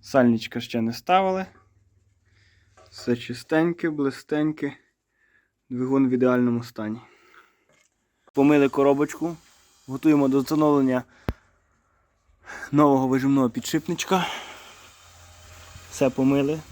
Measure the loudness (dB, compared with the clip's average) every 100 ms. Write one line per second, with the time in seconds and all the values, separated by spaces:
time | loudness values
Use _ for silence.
0 | 0 2 2 2 -4 -12 -8 -6 -6 -6
1 | 0 0 2 -4 -8 _ _ _ _ _
2 | _ _ _ _ _ _ _ _ _ -12
3 | -4 -4 -4 -14 -2 0 0 -2 -6 -2
4 | -4 -4 -6 -2 -2 -2 -8 -10 _ _
5 | _ _ _ _ _ _ _ -8 -2 2
6 | 2 2 2 2 0 -2 -6 -10 -10 -10
7 | -14 _ _ -20 _ _ _ _ _ _
8 | _ _ _ 2 4 6 4 2 2 2
9 | 0 -4 -8 -8 _ _ _ _ -12 -2
10 | 2 4 4 2 0 2 2 4 2 0
11 | -6 _ -10 -10 _ _ _ _ _ _
12 | _ _ _ _ -20 -18 -4 2 4 4
13 | 2 0 2 2 0 -2 -6 -6 -4 -8
14 | -2 -2 -2 -10 -16 -20 -20 -20 -20 -20
15 | -20 -20 -20 -20 -20 -20 -20 -20 -18 -2
16 | -2 0 0 2 0 -4 -8